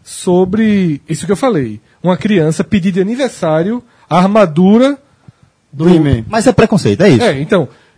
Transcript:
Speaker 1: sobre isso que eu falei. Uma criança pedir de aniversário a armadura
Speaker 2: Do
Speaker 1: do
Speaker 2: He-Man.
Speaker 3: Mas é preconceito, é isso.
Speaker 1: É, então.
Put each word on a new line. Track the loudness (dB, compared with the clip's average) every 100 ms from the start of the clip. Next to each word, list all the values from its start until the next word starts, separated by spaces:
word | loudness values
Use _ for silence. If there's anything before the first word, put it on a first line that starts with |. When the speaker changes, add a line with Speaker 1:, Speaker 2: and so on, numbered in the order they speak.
Speaker 1:
sobre | -20 -8 -2 0 0 0 0 0 0 -4 -6
isso | -8 -4
que |
eu | -2
falei. | -2 -2 -4 -10 _ _
Uma | -4 -2
criança | 0 0 0 -2
pedir | -2 -2 -2
de | -2
aniversário | -4 -2 -6 -4 -2 -2 -2 -6 _ _ _
a | 0
armadura | 2 2 2 2 4 4 2 -2 _ _ -20 _ _ _ _
Speaker 2:
Do | -2
Speaker 1:
do | 2
Speaker 2:
He-Man. | 2 2 -2 -2
Speaker 3:
Mas | 0 0
é |
preconceito, | 2 0 0 0 2
é | 4
isso. | 4
Speaker 1:
É, | 2 -2
então. | -2 -2 -2 _ _